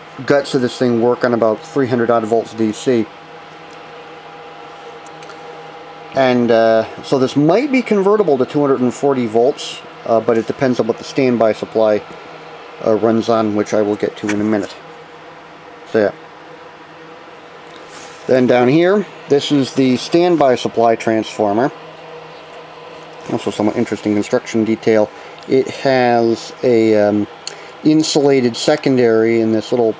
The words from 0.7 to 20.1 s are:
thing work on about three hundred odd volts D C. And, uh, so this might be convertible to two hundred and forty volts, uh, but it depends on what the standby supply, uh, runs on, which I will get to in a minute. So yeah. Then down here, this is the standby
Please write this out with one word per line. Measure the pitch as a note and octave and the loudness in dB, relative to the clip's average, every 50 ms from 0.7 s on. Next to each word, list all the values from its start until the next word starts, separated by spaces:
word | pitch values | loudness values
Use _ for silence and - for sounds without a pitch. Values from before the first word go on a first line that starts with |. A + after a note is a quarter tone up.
| - - | -2 0
thing | B2+ B2 A#2+ A2+ | 0 2 2 2
work | A#2 A#2+ B2 - - | 2 2 2 2 0
on | B2 A#2+ | 0 2
about | A2 A#2 A2 F2 - | 2 2 2 2 0
three | - - - C#3+ C3+ A2+ | -6 -4 -2 -2 0 0
hundred | C3 A#2+ A#2 A2 | 0 0 2 2
odd | A#2 A#2 A2 | 2 2 2
volts | G#2+ A#2 A2+ - - A2 | 2 0 0 0 -2 -2
D | A2 A2+ G#2+ | -2 -2 -2
C. | G#2 - - C3+ B2 A2+ G#2 - - - - - - - - - - - - - - - - - - - - - - - - - - - - - - - - - - - - D#3+ D#3+ D#3 D#3 D#3 D#3 D#3 D#3 D3+ D#3 D#3+ - - - - - - - - - - - - - - - | -2 -2 0 0 2 2 0 -2 -8 -16 -20 -20 -20 -20 -20 -20 -20 -20 -20 -20 -20 -20 -20 -20 -20 -20 -20 -20 -20 -20 -20 -20 -20 -18 -18 -18 -18 -18 -18 -18 -18 -18 -18 -18 -18 -18 -18 -18 -18 -18 -18 -18 -18 -18 -18 -16 -16 -16 -18 -18 -18 -18 -18 -18 -18 -18 -18 -8 -2
And, | C3+ C3+ B2+ B2 B2 A#2+ A2+ | 0 2 2 4 4 4 4
uh, | A#2 A2+ A2+ A2+ A2+ A2 A2 - - - | 4 4 6 4 4 2 0 -2 -8 -14
so | - - D3 C3 | -4 -2 0 0
this | C3 B2+ - | 0 0 2
might | C#3+ D3 D#3+ F3 A3+ D4 C#4+ | 2 2 4 4 2 2 0
be | B3+ C4 | 0 0
convertible | A3+ - A3 G3+ F#3 G3+ G#3 G#3 G3+ D3+ C#3 B2 | 0 0 0 2 4 4 2 2 2 2 2 2
to | B2+ | 0
two | - - D3 | 0 0 0
hundred | D3 C#3 C3+ A#2+ | 2 2 2 2
and | B2+ B2 A2+ | 0 0 0
forty | - - C#3+ C3+ B2+ A#2+ | 0 0 0 0 0 -2
volts, | A2 G#2+ A#2 A#2+ C#3 D3 - - - - - - - - - - | 0 2 2 2 2 0 -2 -8 -12 -12 -14 -16 -18 -18 -10 -2
uh, | - A2+ A2+ | 0 0 2
but | G#2+ A#2+ A#2 A2+ | 2 2 0 0
it | G#2+ | 0
depends | - - - C#3 B2+ B2 A2+ | -2 -2 -2 0 0 0 0
on | A2+ | 0
what | A2+ A2 - | -2 -4 -4
the | - | -8
standby | - - D3 C3+ B2+ B2 A2 A2+ A2 G#2 | -6 -2 0 2 2 4 4 2 2 2
supply, | - G#2 - - A2+ A2 G#2+ G#2+ G2+ - - - - - - - - - - - - - - - - - | -2 -6 -4 0 2 2 2 2 0 -2 -8 -16 -18 -18 -20 -20 -20 -20 -20 -20 -20 -20 -18 -14 -4 0
uh, | - A2 | 0 2
runs | G2+ G#2+ A2+ A2+ A2+ G#2 - | 2 2 2 2 2 0 2
on, | A2+ A2 A2 G#2+ G#2 | 0 0 0 0 0
which | G#2 G#2 - A2+ | -2 -2 0 0
I | A2 | 0
will | G#2 G#2 G#2 | 0 0 0
get | - G#2 - - - | -2 -2 -4 -4 -4
to | - G#2 | -4 -4
in | G#2 G#2 | -2 0
a | G#2 | 0
minute. | A2 A2 G2+ F#2 - - - - - - - - - - - - - - - - - - - - - - - - - | 0 0 -2 -2 -6 -10 -16 -20 -20 -20 -20 -20 -20 -20 -20 -20 -20 -20 -20 -20 -20 -20 -20 -20 -20 -20 -20 -8 -2
So | - A2+ | 0 0
yeah. | G#2 F#2+ - - - - - - - - - - - - - - - - - D#3+ - - - - - - - - - - - - - - - - - - - - - - - - - | 0 0 -2 -6 -14 -20 -20 -20 -20 -20 -20 -20 -20 -20 -20 -20 -20 -20 -20 -20 -20 -20 -20 -20 -20 -20 -20 -20 -20 -20 -20 -20 -20 -20 -20 -20 -20 -20 -18 -18 -18 -18 -18 -10 -2
Then | - B2 C3 B2+ | 2 2 4 4
down | B2 B2 B2 B2 B2 | 4 4 4 4 4
here, | C#3+ E3 F3 F3+ G3+ G#3 F#3 - - - - - | 4 4 4 4 2 2 0 -4 -10 -14 -2 0
this | C#3 C#3+ - - | 0 0 2 2
is | D3+ C#3 C3 - - | 2 0 0 0 0
the | C#3+ C3+ B2+ B2+ | 2 2 2 2
standby | A#2+ - - | 0 0 0